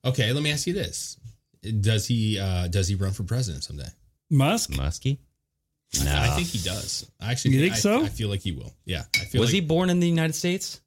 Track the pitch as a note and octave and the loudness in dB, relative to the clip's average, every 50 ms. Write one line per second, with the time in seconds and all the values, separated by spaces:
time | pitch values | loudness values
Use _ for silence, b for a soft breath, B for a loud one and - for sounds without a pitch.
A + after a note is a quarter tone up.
0 | - B2 C3 - A2+ A2 B2+ D3+ D3+ D3+ D3 C#3+ - F3 F3 G3+ C3 F2 - - | 0 0 0 2 2 2 2 0 0 0 0 0 -2 -2 -2 -2 -4 -4 -6 -8
1 | - - - - - A2+ - _ _ _ _ _ - G#2 A2+ G#2 G2 A2 A2+ G#2+ | -10 -12 -14 -16 -18 -20 -20 _ _ _ _ _ -6 -2 -2 2 2 2 2 2
2 | - - B2 A#2 A2 G#2+ G#2+ F#2+ G2 F#2+ F2+ F2+ F2+ F2 F2 G2+ F#2 F2 G2+ F#2 | 2 0 0 2 2 0 0 0 0 0 0 0 0 0 2 2 2 2 0 0
3 | G2 F#2+ G2 - G2+ F2+ A2+ B2 B2+ G2+ D2+ C2 - - D2 C#2+ B1 - - _ | 0 -2 -2 -4 -4 -2 -2 -2 -2 -4 -6 -8 -10 -10 -10 -12 -12 -12 -14 _
4 | _ _ _ _ _ _ D#3+ C3+ C3+ D3+ G#3+ A#3 - - C2+ C2 C2 D2 - - | _ _ _ _ _ _ 4 4 4 4 2 0 -2 -2 -2 -2 -2 -2 -2 -2
5 | - C3 C#3 - _ _ _ _ _ _ _ _ _ _ _ _ _ _ - - | -2 -2 -2 -2 _ _ _ _ _ _ _ _ _ _ _ _ _ _ -4 -2
6 | C#2+ C#2+ C#2+ C#2+ A2 A#2+ - E2 F3+ F3 - G2+ E2+ F2+ F2+ - - - - - | 0 0 2 2 2 2 2 2 0 -2 -4 -4 -4 -4 -4 -6 -6 -8 -8 -8
7 | - - _ _ - G#2+ B2 C3 - C#3+ C3 C3+ D3+ F#3+ F#3 - - G3+ G#3+ B3+ | -10 -14 _ _ -6 -4 -4 0 2 2 4 4 4 2 2 2 2 2 2 2
8 | D#4+ - - - A2 G2+ G2+ G2 - F#2+ E2 C2 - - - _ _ - F2+ D#2+ | 2 0 -2 -2 -2 -2 -2 -2 -4 -4 -6 -6 -10 -14 -16 _ _ -6 -6 -6
9 | - - - - - - - B2 B2 B2 D#3+ G3 F3 D3 D#3+ E3+ F#3 F#3 F3 F3+ | -4 -4 -4 -4 -4 -2 0 2 2 4 2 0 2 2 2 2 4 2 4 4
10 | F3 E3+ E3+ D#3+ D#3+ D#3+ D3 - - F3 F3+ G3 - - - - _ | 4 4 4 2 2 0 -2 -2 -2 -2 -2 -2 -4 -8 -12 -14 _